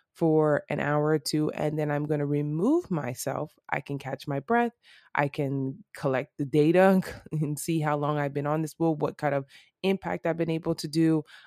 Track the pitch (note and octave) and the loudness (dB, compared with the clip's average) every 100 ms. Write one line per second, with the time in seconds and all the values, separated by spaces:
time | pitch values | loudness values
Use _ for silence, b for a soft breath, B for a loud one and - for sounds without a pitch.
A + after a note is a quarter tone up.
0 | b - E3 D#3 D3+ D3 - - C#3 D3 | b -2 2 4 4 2 0 -2 0 2
1 | D3+ D#3 - D3+ D3+ - D3+ D#3 D3 D3 | 2 0 0 0 -2 -2 -2 -2 -2 -2
2 | D3+ D3+ C#3+ D3 D3 D#3 G#3+ E4 F4 E3 | -2 -2 0 0 0 0 2 0 0 -4
3 | B2+ B2+ - C3+ D3+ - - D3+ - C#3+ | -4 -6 -4 -4 -6 -10 -8 -6 -4 -8
4 | C3+ C#3 - C#3 C3+ A#3 A#3+ - B B | -6 -8 -4 -6 0 0 0 -4 B B
5 | B - C#3+ - C#3 C#3 C3+ C#3+ - - | B -2 -2 -2 -4 -2 -4 -6 -16 -6
6 | C#3+ C3 C#3 - C#3 D3+ D3+ F3 F#3+ F#3 | -2 -2 -4 -6 0 4 6 6 6 6
7 | - - - D#3 D3 D3 - D#3+ D3+ D3 | 2 -8 -8 -4 -4 -4 -2 -2 0 0
8 | C#3+ D3+ C#3+ C#3+ D3 D#3 D#3 - E3 D3+ | 0 0 -2 -2 -2 -2 -2 -2 0 0
9 | D3 - D3 C#3 C3+ B B _ F#3+ G3 | -2 -2 -2 -2 -4 B B _ -2 -2
10 | E3+ F3 E3+ E3 E3 D#3+ E3 E3 D#3 D#3 | -2 -4 -2 -2 -2 -2 -2 -4 -2 2
11 | D#3+ D#3+ - B | 4 2 -2 B